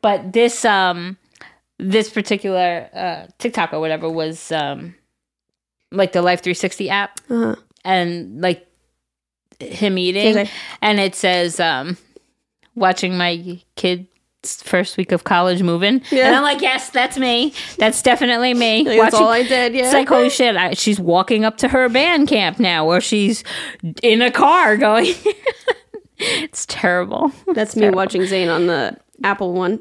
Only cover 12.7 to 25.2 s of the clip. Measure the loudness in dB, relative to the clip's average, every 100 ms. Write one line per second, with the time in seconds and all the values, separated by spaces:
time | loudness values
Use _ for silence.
12.7 | 0 0 2 -2 0 -2 -2 -8 -14 _
13.7 | -4 -2 -2 -8 _ _ _ -12 -12 -2
14.7 | -2 -2 -4 -2 -2 0 2 2 0 0
15.7 | 0 0 0 0 2 4 4 2 0 -2
16.7 | -2 -4 -2 -2 -2 -2 0 -2 -6 -14
17.7 | 0 0 2 2 2 2 0 0 0 2
18.7 | 2 2 4 4 6 4 4 2 0 0
19.7 | 0 2 2 4 4 4 2 2 2 0
20.7 | 0 0 0 2 2 2 2 0 0 0
21.7 | 2 2 2 2 2 2 2 0 0 0
22.7 | 2 2 0 0 0 0 0 -6 -12 -12
23.7 | -10 -12 0 2 4 2 4 4 6 4
24.7 | 4 4 4 2 0